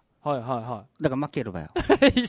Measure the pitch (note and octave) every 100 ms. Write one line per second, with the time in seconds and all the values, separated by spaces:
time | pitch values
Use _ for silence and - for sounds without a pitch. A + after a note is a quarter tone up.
0 | _ _ D3 C#3 A2+ B2 A2+ A2+ - -
1 | D3+ C3 D3 - A2 F2+ D2+ F4+ - G4
2 | C4+ -